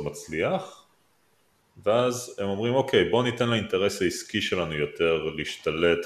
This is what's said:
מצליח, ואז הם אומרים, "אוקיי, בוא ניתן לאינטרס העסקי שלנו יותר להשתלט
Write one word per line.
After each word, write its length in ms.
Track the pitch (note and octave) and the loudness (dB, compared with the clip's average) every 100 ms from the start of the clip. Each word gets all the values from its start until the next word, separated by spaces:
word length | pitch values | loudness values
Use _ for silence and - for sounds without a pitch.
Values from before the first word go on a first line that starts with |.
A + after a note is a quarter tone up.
| C#2+ | -4
מצליח, 800 | - - D#2 A2 F3+ - - _ _ _ _ _ _ _ _ _ - G2 | -8 -8 -2 0 -2 -4 -16 _ _ _ _ _ _ _ _ _ -4 2
ואז 500 | A2+ B2+ A#2 - - | 4 2 0 -6 -6
הם 100 | G2 | -4
אומרים, 260 | G2 A#2 C3 | -2 0 0
"אוקיי, 340 | C3 A#2 F2 | 4 4 4
בוא 140 | A2+ | 2
ניתן 260 | B2 A#2 A#2+ | 2 0 0
לאינטרס 520 | A#2 G2 F#2 G2+ - | 0 0 0 0 2
העסקי 400 | F2+ - - G#2+ | 0 -2 -4 -4
שלנו 320 | - F#2 D#2+ | -2 -2 -2
יותר 500 | D#2 C#2+ - E2 D#2+ | -2 -4 0 2 2
להשתלט 760 | D#2 D#2 D2+ - D#2+ D#2 E2+ E2 | -2 -6 -8 -6 -4 2 4 2